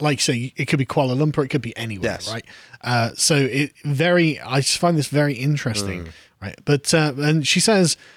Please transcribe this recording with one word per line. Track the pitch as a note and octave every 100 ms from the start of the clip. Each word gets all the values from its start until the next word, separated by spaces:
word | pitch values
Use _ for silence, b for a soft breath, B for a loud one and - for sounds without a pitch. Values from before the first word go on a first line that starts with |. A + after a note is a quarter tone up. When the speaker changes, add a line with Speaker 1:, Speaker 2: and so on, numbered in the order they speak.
Speaker 1:
like, | D3+ C#3
say, | - B2 B2+ -
it |
could | C#3 D3
be | B2+
Kuala | - C3 B2+
Lumpur, | D3+ C#3+
it | C#3
could | D3
be | A2+ -
anywhere, | A2+ G2+ A2 F2+
Speaker 2:
Yes. | -
Speaker 1:
right? | A2+ - B B B
Uh, | - B2 A2+ -
so | - D3
it | C3+ C3 C#3+ -
very, | D3+ C#3 E3+ F3 E3 C#3+
I | - C3
just | C3 -
find | F3 E3
this | C3+
very | C#3+ D3
interesting, | A#2+ C#3 D3 B2 G#2+ G2 F#2
Speaker 2:
Mm. | E2+ b b b
Speaker 1:
right? | G#2 -
But, | - C#3+ -
uh, | E3 D3+ C3+
and | D3 D#3+ C#3
she | F#3
says, | G3 G#3 F3 - B